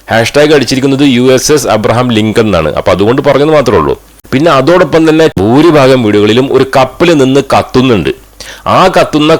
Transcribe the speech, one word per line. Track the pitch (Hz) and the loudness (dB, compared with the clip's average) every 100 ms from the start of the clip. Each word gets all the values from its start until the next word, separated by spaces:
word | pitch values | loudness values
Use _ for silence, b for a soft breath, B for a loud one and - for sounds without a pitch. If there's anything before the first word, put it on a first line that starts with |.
| - | -6
ഹാഷ്ടാഗ് | 110 113 143 151 151 | -2 -2 0 2 2
അടിച്ചിരിക്കുന്നത് | 123 131 135 135 147 120 | 0 -2 -2 0 0 2
യു | 127 127 | 2 0
എസ് | - 151 | 0 -2
എസ് | 123 110 | 0 -2
അബ്രഹാം | 113 113 127 110 | 0 -2 -2 -2
ലിങ്കൺ | 110 104 113 | -2 -2 0
എന്നാണ്. | 87 78 - | 0 -2 -4
അപ്പൊ | - 90 | -2 0
അതുകൊണ്ട് | 101 135 143 | 0 0 0
പറഞ്ഞത് | 135 147 151 | 0 2 0
മാത്രമേ | 127 101 | 2 0
ഉള്ളൂ. | 71 64 - - - | 0 -4 -10 -20 -8
പിന്നെ | 127 170 135 | -2 0 0
അതോടൊപ്പം | 135 175 143 160 160 | 2 0 2 0 0
തന്നെ | 156 175 - | 2 0 0
ഭൂരിഭാഗം | 101 131 165 147 131 131 110 | 0 2 2 2 2 2 0
വീടുകളിലും | 104 104 113 135 135 | 0 2 0 0 -2
ഒരു | 135 135 | 0 0
കപ്പൽ | 127 - 175 156 | -2 -2 0 2
നിന്ന് | 131 135 131 | 2 0 0
കത്തുന്നുണ്ട്. | 110 98 131 127 107 69 - - _ B B - 117 | -2 -2 -2 0 0 -2 -8 -14 _ B B -4 0
ആ | 185 175 | 0 0
കത്തുന്ന | 156 151 151 160 | -2 -2 0 0